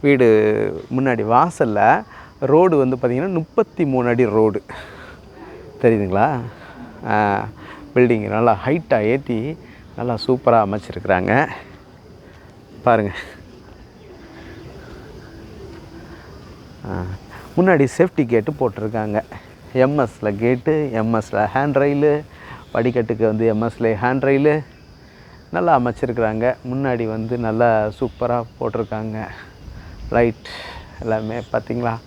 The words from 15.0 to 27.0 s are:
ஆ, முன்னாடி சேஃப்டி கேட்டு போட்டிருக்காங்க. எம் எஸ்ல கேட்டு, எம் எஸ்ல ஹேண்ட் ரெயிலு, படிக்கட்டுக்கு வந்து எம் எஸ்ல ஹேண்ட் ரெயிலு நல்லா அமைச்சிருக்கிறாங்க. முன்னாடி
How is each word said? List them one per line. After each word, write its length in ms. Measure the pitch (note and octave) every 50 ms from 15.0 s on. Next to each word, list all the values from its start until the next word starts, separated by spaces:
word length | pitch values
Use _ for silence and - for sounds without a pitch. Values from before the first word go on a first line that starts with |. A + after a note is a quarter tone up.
| - - - - - - - - - - - - - - - - - - - E3 E3 - - - - - - - - - - - - - - - -
ஆ, 140 | G2+ F#2+ F#2 F2+ F#2 F#2+ - - - - - - - -
முன்னாடி 300 | - F3+ F#3+ F3+ D3 C#3 B2 -
சேஃப்டி 280 | - F3 F#3 - - C#3+
கேட்டு 260 | A2+ A#2+ A2+ G#2 D#3
போட்டிருக்காங்க. 680 | D3+ D3 C3+ A#2 G2 - G#2+ A2 A2 A2+ G#2+ G#2+ G#2 G#2+ - - - - - - - - - - -
எம் 240 | C3 C3 C3 D3
எஸ்ல 400 | D3 C3 A2 - - - G#2 G2+
கேட்டு, 520 | G2 A2+ A#2+ B2+ B2 - E3 D#3 D#3 D3+ C3+ A2+
எம் 200 | A2+ A2 A2+ A#2
எஸ்ல 340 | A2 G#2 - - G2+ G#2 G2+ -
ஹேண்ட் 260 | C3+ C#3 D3 C#3 C#3 C#3
ரெயிலு, 380 | C#3+ C#3+ C#3+ D3 D3+ D3 D3+ D3+ - - - - - - - - -
படிக்கட்டுக்கு 540 | - A#2 A#2 B2 A#2+ B2 A2+ A2 A2+ G#2 A2
வந்து 200 | A2 G#2+ A2 A2+
எம் 180 | A2+ G#2+ G#2+ A2+
எஸ்ல 320 | A#2 A#2 - A#2 A2+ A2 G2 A2+
ஹேண்ட் 240 | B2 C3 C3+ C3 C#3
ரெயிலு 340 | C#3 C3+ C#3+ D3+ D3+ D#3 D3 - - - - - - - - - - - - - - - - -
நல்லா 280 | - E3+ F3+ E3+ D#3+ C3
அமைச்சிருக்கிறாங்க. 760 | B2 A#2+ A#2 - - B2 A#2 A#2+ A2+ A2 A2 A2 A#2 B2 B2+ - - B2
முன்னாடி 360 | B2 C3+ C#3 C3+ B2 A#2